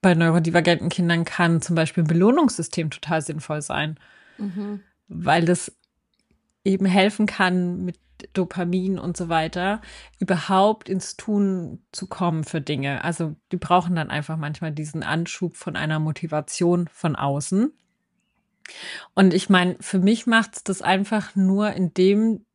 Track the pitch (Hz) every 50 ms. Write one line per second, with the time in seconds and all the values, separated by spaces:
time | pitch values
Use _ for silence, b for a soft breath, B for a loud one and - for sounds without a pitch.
0 | - 190 175 160 170 165 160 175 160 165 160 175 165 175 170 - 185 180 - -
1 | 175 170 170 165 165 - - - 175 165 170 160 - - 170 165 160 151 - -
2 | 165 151 165 170 180 214 254 330 320 254 - - 165 - - - 165 156 - -
3 | - 147 170 160 151 - 156 156 - - 156 151 143 - 139 139 147 151 160 b
4 | b b b b b b b - 214 202 175 196 202 202 208 202 - _ _ _
5 | _ _ 165 165 170 135 151 170 170 165 180 - - - _ _ _ _ _ _
6 | _ _ _ _ _ _ _ _ _ _ _ _ _ 202 190 190 190 190 180 202
7 | 190 208 214 - 214 208 - - 196 180 180 180 180 175 175 180 180 180 175 _
8 | _ _ _ _ - - _ 196 185 180 - 190 180 175 175 185 185 190 190 175
9 | - 170 170 - 185 165 170 160 160 160 - 185 175 190 208 220 B B B B
10 | B B B B 196 - 185 165 147 - 190 190 196 214 220 214 - - 190 185
11 | - - - - - - 214 202 202 196 190 185 170 - - - _ _ - -
12 | 190 - - - 185 175 160 160 151 - - 160 139 - 151 131 139 139 139 -
13 | - 165 165 - 170 156 156 _ _ _ - 180 - - 180 180 170 175 180 165
14 | 156 - - 151 147 - 160 160 151 147 151 - - 160 147 151 156 151 - 156
15 | - - 147 160 170 170 - - 190 170 - - - - 165 170 156 156 160 156
16 | 156 156 151 - - 160 156 151 151 - - - 180 170 175 175 175 160 _ -
17 | - 165 147 - 139 143 139 143 143 - 190 190 233 302 - _ _ _ _ _
18 | _ _ _ _ _ _ _ _ _ _ _ _ _ B B B B B B B
19 | B B B - 190 185 165 190 - - 196 180 180 180 175 - - - - 190
20 | 180 202 226 226 - 247 226 226 220 - - - - - 190 - - - 190 190
21 | 202 - 226 214 196 - - 196 190 185 190 196 208 208 - - 185 165 - -
22 | 185 190 202 208 220 226 220 185 - _ _